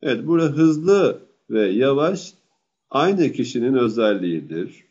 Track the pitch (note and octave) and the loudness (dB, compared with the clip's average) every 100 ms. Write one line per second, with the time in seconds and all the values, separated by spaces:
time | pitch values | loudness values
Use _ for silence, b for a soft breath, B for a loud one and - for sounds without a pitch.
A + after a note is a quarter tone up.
0 | - A#2 C#3 E3 D#3+ C#3 D#3+ D3+ E3+ G3+ | -2 -4 0 0 0 2 2 2 2 2
1 | D#3 - - _ _ A2+ G#2 G2 C3+ C#3 | 2 -2 -12 _ _ 0 0 2 2 2
2 | D#3 F#3+ - _ _ _ _ _ _ C3+ | 0 -2 -8 _ _ _ _ _ _ 0
3 | E3 G3 D3 - A#2 A#2+ A#2 C3 A#2+ A2 | 0 2 0 0 -4 -2 0 2 0 2
4 | A2 G2 F2+ E2 D2 D#2+ F#2 - _ | 0 0 -2 -4 -6 -8 -10 -12 _